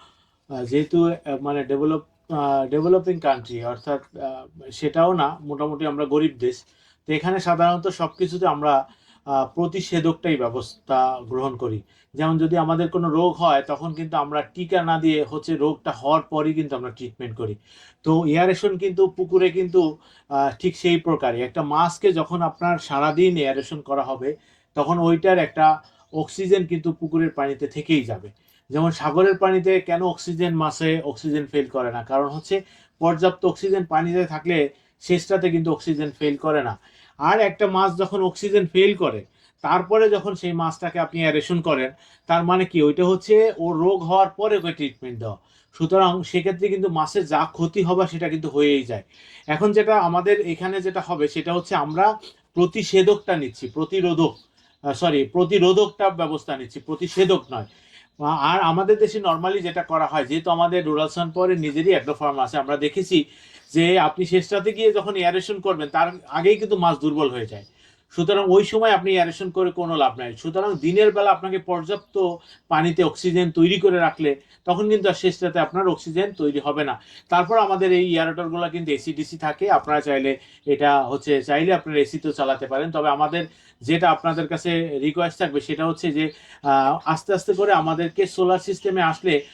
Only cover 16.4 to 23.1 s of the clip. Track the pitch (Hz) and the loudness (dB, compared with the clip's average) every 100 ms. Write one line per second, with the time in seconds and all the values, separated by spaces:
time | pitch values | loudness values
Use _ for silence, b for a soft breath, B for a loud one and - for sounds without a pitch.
16.4 | 156 156 151 127 123 113 123 113 123 110 | -2 -2 -4 -6 -8 -12 -14 -12 -12 -8
17.4 | 110 101 b b b b 160 160 160 160 | -8 -8 b b b b 0 2 2 2
18.4 | 185 185 202 185 190 180 190 - 180 180 | 2 2 0 -2 -2 0 0 0 0 2
19.4 | 180 175 180 180 160 151 b b b 139 | 2 0 0 2 2 0 b b b 0
20.4 | 139 117 185 - 175 170 165 151 127 120 | 0 0 -4 -2 0 2 2 0 0 -2
21.4 | 123 165 147 151 170 - 202 165 151 175 | -4 -4 -2 0 0 2 2 2 0 -2
22.4 | 165 - 175 156 - 139 151 | -4 -2 -2 -2 -2 -2 0